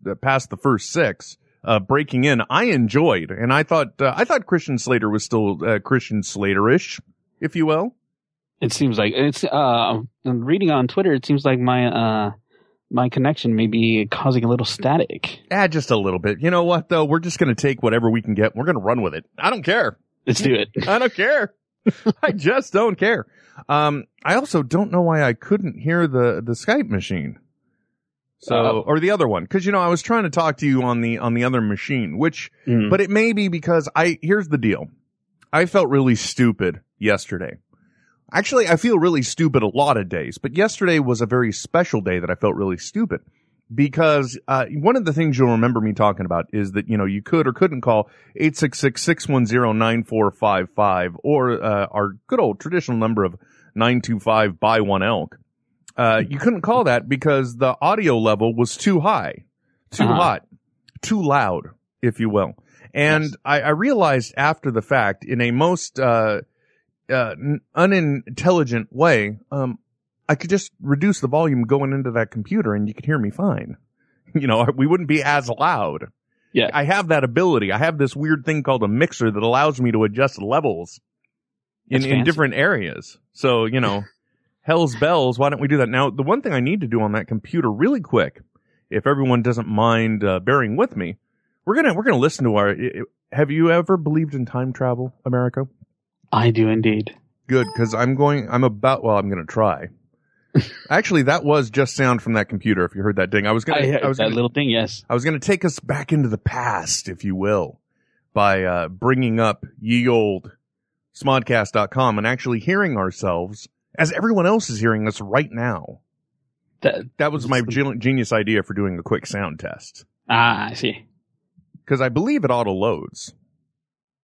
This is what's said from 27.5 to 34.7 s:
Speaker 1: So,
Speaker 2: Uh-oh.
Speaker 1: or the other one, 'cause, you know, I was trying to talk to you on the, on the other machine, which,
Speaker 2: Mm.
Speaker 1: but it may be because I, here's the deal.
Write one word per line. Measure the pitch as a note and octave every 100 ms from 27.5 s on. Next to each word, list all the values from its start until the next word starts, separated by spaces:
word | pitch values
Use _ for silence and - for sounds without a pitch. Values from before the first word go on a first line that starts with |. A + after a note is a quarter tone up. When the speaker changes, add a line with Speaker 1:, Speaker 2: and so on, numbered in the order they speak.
| _ _ _ _ _ _ _ _ _
Speaker 1:
So, | - A#2+
Speaker 2:
Uh-oh. | A2+ A2 -
Speaker 1:
or | D#3
the | F3
other | G3+ C3+
one, | F#2+ F2+
'cause, | G3 F3+
you |
know, | G3+
I | F3
was | F3
trying | - A#3
to | F#3+
talk | D#3 D#3+ C#3+
to | D3
you | C3
on | B2 A#2+
the, | A#2 A#2
on | A#2
the | A#2
other | B2 B2+
machine, | A2 G2 - C3+ G2 E2+
which, | D#3 - - _ -
Speaker 2:
Mm. | A#2 G#3+
Speaker 1:
but | F#3+
it | G3
may | G#3 A3+
be | G#3+ G3
because | E3+ D#3 E3+ D3 C#3+
I, | F3 E3
here's | D#3 G3+ E3+
the | D3
deal. | A2+